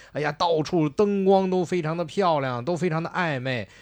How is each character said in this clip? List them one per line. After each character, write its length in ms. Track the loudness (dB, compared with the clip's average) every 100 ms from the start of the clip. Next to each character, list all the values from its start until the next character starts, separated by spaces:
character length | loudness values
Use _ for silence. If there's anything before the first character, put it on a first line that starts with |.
| -12
哎 80 | -6
呀， 100 | -4
到 320 | -2 0 0
处 260 | 0 2 2
灯 340 | 2 2 2
光 240 | 4 4 4
都 160 | 0
非 200 | 0 -2
常 120 | -2 -4
的 80 |
漂 360 | -4 0 2 2
亮， 260 | 0 -4 -4
都 100 | -2
非 140 | 0
常 140 | -2
的 40 | -4
暧 280 | -2 -2 -2
昧， 280 | -2 -4 -6 -12